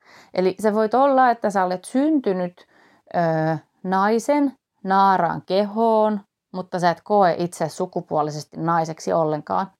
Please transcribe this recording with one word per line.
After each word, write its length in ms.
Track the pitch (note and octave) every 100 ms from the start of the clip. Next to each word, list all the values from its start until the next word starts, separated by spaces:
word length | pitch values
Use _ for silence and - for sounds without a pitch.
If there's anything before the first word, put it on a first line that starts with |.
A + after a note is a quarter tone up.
| _ - -
Eli 220 | - F#3 F#3
se 140 | G#3+
voit 200 | G#3 G#3+
olla, 360 | A#3 C#4 C4 B3+
että 200 | A#3 G#3+
sä 140 | G3
olet 220 | F3+ F#3 -
syntynyt, 840 | B3+ D4+ D4+ A3 F3+ F3+ - _ _ _ _ - F3+
öö, 400 | E3 D#3+ D#3+ D#3+ - _
naisen, 680 | F#3 F#3+ G3+ A3+ G#3+ D4 C#4 - _ _
naaraan 580 | F#3 F#3+ G3 F#3 E3 D#3+ -
kehoon, 760 | F#3+ G#3 G#3+ A3+ A3 G#3+ G#3 - _ _
mutta 280 | F3+ F3+ F3+
sä 100 | F3
et 120 | E3
koe 320 | - G#3 F#3 -
itse 320 | F3 - D#3+
sukupuolisesti 880 | - F#3 F3+ E3+ D#3+ D3+ D3+ - -
naiseksi 560 | D#3+ E3+ D#3+ D#3 -
ollenkaan, 580 | F3 D#3 D3+ - F#3 F#3